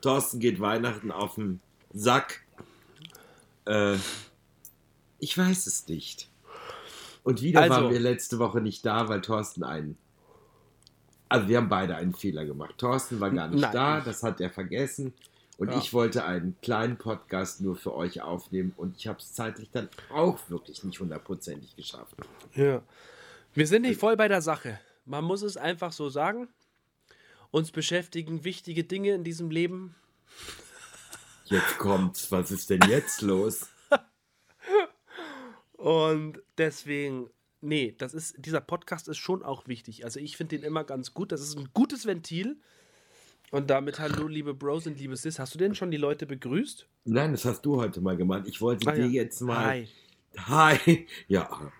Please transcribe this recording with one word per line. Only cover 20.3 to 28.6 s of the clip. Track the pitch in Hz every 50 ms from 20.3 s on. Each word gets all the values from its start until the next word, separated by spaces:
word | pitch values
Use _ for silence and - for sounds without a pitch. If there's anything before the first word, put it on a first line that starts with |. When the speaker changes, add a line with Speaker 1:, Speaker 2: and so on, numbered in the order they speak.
| - - - -
Speaker 1:
wirklich | 87 80 - - 76 - -
nicht | 95 - -
hundertprozentig | 95 82 78 76 - - 92 71 - 82 73 71 60 - -
geschafft. | - 69 - - 64 57 - - - 67 - - - - - -
Speaker 2:
Ja. | 139 139 143 131 120 - _ - - - - - - - - - - - _ -
Wir | 143 151
sind | 151 190 226
nicht | 240 254
Speaker 1:
Also | 214 -
Speaker 2:
voll | 202 220 226 208
bei | 214 208
der | 202 180
Sache. | 156 160 151 - - 123 104 98 - _ _ _ _
Man | 131 139 147 160
muss | 170 196 202
es | 208 208 180
einfach | - 139 165 180 165 180 170
so | 156 - 151 143
sagen. | 135 143 156 185 214 240 247 240 _ _ _ _ _ _ _ _ _ _ _ _ _ _ _ _ - _ - -
Uns | - 156 160 160
beschäftigen | - 160 156 - 170 180 175 - - 170 160 160 165 156 147
wichtige | 185 175 -